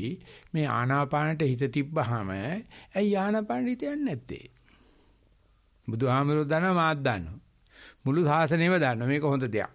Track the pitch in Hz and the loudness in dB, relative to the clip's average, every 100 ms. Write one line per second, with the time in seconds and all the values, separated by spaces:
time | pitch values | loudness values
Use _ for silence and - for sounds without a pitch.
0 | 110 180 - - - 160 147 117 123 139 | -6 -8 -14 -20 -6 -2 0 0 2 0
1 | 143 147 151 156 147 123 139 143 143 160 | 2 0 0 0 0 0 0 -2 -2 -2
2 | 117 117 95 95 117 202 - - - - | 0 -2 -2 -4 -4 -6 -10 -20 -8 -2
3 | 208 196 202 214 214 240 247 247 285 294 | 0 2 0 -2 -2 -2 -2 -2 -4 -2
4 | 269 131 - - - _ _ - - - | -4 -4 -8 -14 -14 _ _ -20 -20 -20
5 | _ _ _ _ _ _ _ _ - 113 | _ _ _ _ _ _ _ _ -8 -2
6 | 131 131 143 151 147 156 190 180 160 151 | 2 2 2 2 2 0 2 2 2 0
7 | 135 104 82 104 - _ _ - - - | -2 -2 -6 -12 -18 _ _ -20 -20 -8
8 | 131 151 151 156 156 165 170 185 139 117 | 0 2 4 4 2 2 4 4 2 0
9 | 123 143 147 139 127 104 - | 0 0 2 0 0 -2 -4